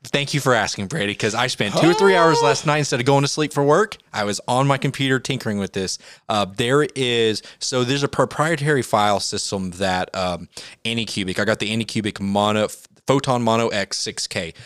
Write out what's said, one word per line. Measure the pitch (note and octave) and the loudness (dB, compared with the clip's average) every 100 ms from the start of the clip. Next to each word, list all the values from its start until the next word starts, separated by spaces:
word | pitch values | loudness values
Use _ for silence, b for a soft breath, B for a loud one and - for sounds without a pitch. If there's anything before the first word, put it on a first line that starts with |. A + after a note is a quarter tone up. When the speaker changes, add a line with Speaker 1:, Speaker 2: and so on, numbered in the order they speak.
| - | -2
Speaker 1:
Thank | C#3+ C#3+ | -4 -2
you | D3 | -2
for | C3+ | 2
asking, | A#2+ G2 - G2 | 2 2 -4 -6
Brady, | D#3+ G2+ | -4 -4
'cause | G2+ A2+ | -2 -2
I | A2 B2+ | 0 -2
spent | - G#2+ G2+ | 0 -2 2
two | D#3 | 4
or | |
three | F3 G3 F#3+ | 6 4 6
hours | E3 D#3+ | 6 4
Speaker 2:
<gasps> | |
Speaker 1:
last | C#3+ C#3 D#3 | 4 2 2
night | D3 | 0
instead | C#3+ C3+ | 0 0
of | B2 | 2
going | C#3 | 2
to | C#3 | 2
sleep | - D3+ | 0 -2
for | D3 | 0
work. | C#3+ D#3 G#3+ - _ | 4 4 2 -4 _
I | A2+ | -6
was | G#2 G2+ - | -4 -4 -2
on | B2 C#3 | 2 2
my | C3+ | 2
computer | C#3+ - C3+ C3 | 0 -2 0 0
tinkering | - C3+ - G2+ | 0 -4 -2 -4
with | G2 | -4
this. | G2+ F#2 - B B - | -4 -4 -6 B B -4
Uh, | G#2 G2 F#2+ | 0 0 -2
there | A#2+ C#3 D3+ - | 0 2 0 -2
is, | B2+ A#2 A2+ G#2 B B | 0 2 2 0 B B
so | - C3 | -4 0
there's | B2 C#3 | 0 0
a | C#3 | -2
proprietary | - B2+ - D3+ E3 C#3+ C#3+ | 0 -2 0 -2 0 0 0
file | A2+ A2 G#2 G2 | 2 2 2 0
system | - G2+ - G2+ F#2+ F2 | -2 -6 -4 -4 -6 -4
that, | F#2+ F#2 F2+ | -2 -2 -2
um, | - F2+ F2 F2 B B B | -4 -4 -4 -10 B B B
Anycubic, | A2+ A#2 G#2+ - F#2 F#2 | -6 -4 -4 -4 -4 -2
I | |
got | G#2 G#2+ | -2 -2
the | G#2 | -2
Anycubic | A2 A2 A#2 G#2 - | -4 -4 -4 -4 -4
Mono, | G2 G2+ G#2 G#2+ G#2 - - _ - | -2 2 2 2 -2 -4 -20 _ 0
Photon | C#3 C#3 B2 | 0 2 0
Mono | A2+ A2+ A#2 | 2 2 0
X | G#2 G2 - | -2 -4 -6
six | - - - | -8 -8 -6
K. | G#2+ E2+ - | -6 -8 -12